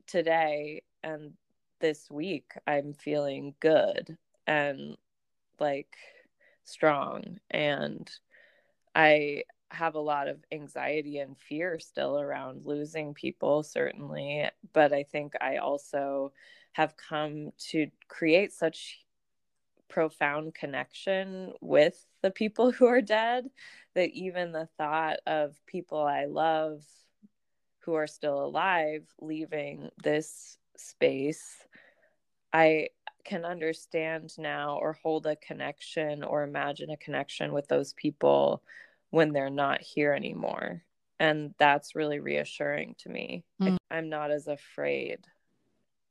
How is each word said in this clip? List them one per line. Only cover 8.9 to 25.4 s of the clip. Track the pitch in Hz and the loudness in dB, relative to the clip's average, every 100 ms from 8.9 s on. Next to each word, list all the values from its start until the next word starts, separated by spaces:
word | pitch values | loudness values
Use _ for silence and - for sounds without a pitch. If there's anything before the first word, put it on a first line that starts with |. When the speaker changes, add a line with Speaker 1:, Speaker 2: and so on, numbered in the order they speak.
| 160 | 6
Speaker 1:
I | 156 151 147 143 - - - | 8 8 4 -4 -8 -14 -16
have | 165 165 156 | -6 -4 -2
a | |
lot | 151 147 143 | -2 -2 -2
of | 147 _ | -6 _
anxiety | 156 143 139 135 151 147 143 | -12 -10 -6 -4 -4 -4 -6
and | 139 135 | -8 -12
fear | - 147 180 165 | -10 -6 -4 -6
still | - - 139 143 | -8 -4 -2 -2
around | 143 139 135 135 147 | -2 -6 -8 -10 -6
losing | 147 147 160 151 | -4 -4 -6 -8
people, | 147 - - - 147 | -8 -8 -2 2 2
certainly. | 151 - 143 - 143 151 143 147 147 - - | 0 -2 -2 -4 -10 -8 -6 -4 -4 -6 -2
But | 160 147 | 4 6
I | 143 | 4
think | 147 151 147 - | -2 -6 -6 -4
I | 135 139 | -2 -2
also | 139 143 - 143 139 139 139 - - - _ | -2 -4 -4 -4 -2 -2 -4 -8 -20 -20 _
have | - 156 - | 0 0 -2
come | - 151 151 151 151 - - | -8 -4 -4 -6 -10 -12 -4
to | 160 156 - - | -2 -2 -4 -20
create | - 165 170 202 | -2 6 6 4
such | - 165 160 - - _ _ _ _ _ _ _ _ _ | 0 -2 -2 -10 -18 _ _ _ _ _ _ _ _ _
profound | - 160 - 147 147 156 - | -2 -2 0 0 0 -4 -8
connection | 151 135 139 - - 190 190 190 185 - | -6 -6 -8 -8 -4 -2 -4 -8 -10 -12
with | - 147 151 - _ _ | 2 6 6 4 _ _
the | 196 | -2
people | 190 214 208 247 | 0 -2 4 4
who | 240 247 | 8 8
are | 240 | 8
dead | 208 214 226 247 254 - - - - | 4 4 2 0 -4 -12 -20 -20 -6
that | - 180 | 0 0
even | - 185 180 175 | 0 -4 -2 -2
the | 160 160 - | -4 -6 -4
thought | 151 156 160 156 - | 0 0 0 -2 0
of | 156 | 0